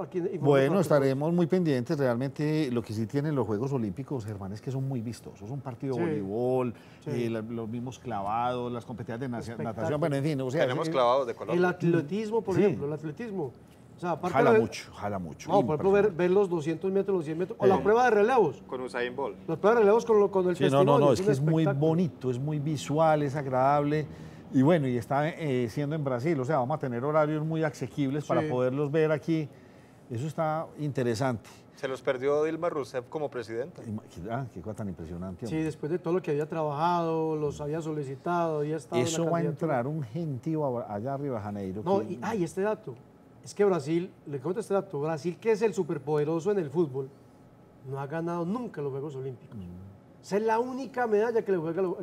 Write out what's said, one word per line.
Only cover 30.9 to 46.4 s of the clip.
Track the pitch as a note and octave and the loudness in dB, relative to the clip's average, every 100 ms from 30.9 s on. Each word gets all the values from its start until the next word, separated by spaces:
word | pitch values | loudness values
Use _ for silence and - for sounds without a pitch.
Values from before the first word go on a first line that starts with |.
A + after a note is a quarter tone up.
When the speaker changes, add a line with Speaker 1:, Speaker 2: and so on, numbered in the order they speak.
| C3+ A#2+ A2 C3+ A#2 - - - - | 0 0 2 0 -2 -8 -20 -20 -8
Speaker 3:
Se | C3 | -6
los | C3 | -2
perdió | - B2+ C3+ D3 | -2 0 2 2
Dilma | D#3 D#3+ E3+ | 0 -2 -2
Rousseff | D#3 B2 C3 A#2+ | -4 -6 -8 -8
como | D#3+ C#3+ | -6 -6
presidenta. | B2 A2 A2+ D#3 D#3 | -6 -6 -6 -6 -10
Speaker 2:
Ima-, | A#2 G#2+ - - F#2 | -8 -8 -10 -12 -6
ah, | A#2 B2+ | -6 -6
qué | - | -10
cosa | G#2+ G#2 | -10 -8
tan | G#2 | -8
impresionante, | F2 D#2+ F2 F#2 F2+ A#2 | -8 -10 -10 -10 -8 -6
Speaker 1:
Sí, | |
Speaker 2:
hombre. | D#3 D#3 | -4 -4
Speaker 1:
después | D3+ D3 | -6 -6
de | F3 | -4
todo | E3 F3+ | -2 -2
lo | |
que | F3+ | -2
había | D3 D#3 | -4 -2
trabajado, | E3 D3+ C#3+ E3+ F3 E3 D#3+ D#3+ D#3 | -4 -4 0 0 2 0 0 -2 -2
los | D3 - | -4 -4
había | D3 D#3+ | -6 -4
solicitado, | D#3+ D3+ C3+ C3+ F3 F3 E3 D3+ | -4 -6 -6 -6 -2 0 0 0
había | D3 D#3 | -2 -4
estado | - - | -2 -2
en | E3 | 0
la | |
Speaker 2:
Eso | E3 | 0
va | E3 | 0
a | |
Speaker 1:
candidatura. | E3+ D#3+ - D#3+ C3 | 2 0 -2 0 0
Speaker 2:
entrar | B2 | 0
un | D#3+ | -4
gentío | A#2+ D3 E3 B2+ D#3+ D#3 C#3+ A#2+ | -6 -6 -4 -4 -4 -2 0 -2
a, | G2 | -4
allá | G#2 B2 C#3 | -4 -4 -4
arriba | C#3+ A#2 | -4 -4
a | |
Janeiro. | G#2 G2+ F#2+ F#2+ | -4 -4 -4 -4
Speaker 1:
No, | E3 G3 | 0 0
Speaker 2:
que | G#3+ | 0
Speaker 1:
y, | F3+ | -6
ay, | G3+ A3+ | -4 -2
este | E3 - | -2 -2
dato. | G#3 G#3+ D3+ A#2 - - - - | -2 -4 -8 -16 -18 -20 -20 -20
Es | - - | -10 2
que | G3+ | 4
Brasil, | F3 C3+ E3+ F#3 - - | 4 0 -2 -2 -10 -10
le | C#3+ | -6
cuento | D3 G#3 | -4 -6
este | - G3 | -2 -2
dato, | F#3+ C#3+ | -2 -4
Brasil, | D3+ D#3+ D#3+ E3 | -4 -4 -6 -2
que | A3+ | 0
es | G#3 | 2
el | A3 | 2
superpoderoso | G3 E3 D3 C#3+ D3+ D3 E3 | 0 -2 -4 0 0 0 0